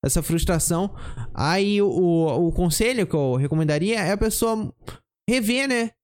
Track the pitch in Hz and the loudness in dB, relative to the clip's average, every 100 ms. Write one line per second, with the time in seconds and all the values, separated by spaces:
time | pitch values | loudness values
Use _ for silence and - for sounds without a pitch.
0 | 139 170 151 165 - 170 - 170 196 - | 0 -2 0 -2 0 0 0 0 -2 -6
1 | - - - - 143 185 202 202 202 160 | -12 -10 -10 -4 0 2 2 2 2 2
2 | 180 165 160 135 170 165 175 151 226 254 | 2 2 2 2 0 2 0 2 0 2
3 | 185 160 135 127 139 156 156 151 185 226 | 0 0 0 0 0 0 0 0 0 -2
4 | 175 208 220 - 226 220 214 - - - | -2 0 0 0 0 -2 -4 -10 -18 -20
5 | _ _ - 254 214 247 277 240 233 _ | _ _ -2 0 2 0 2 0 -2 _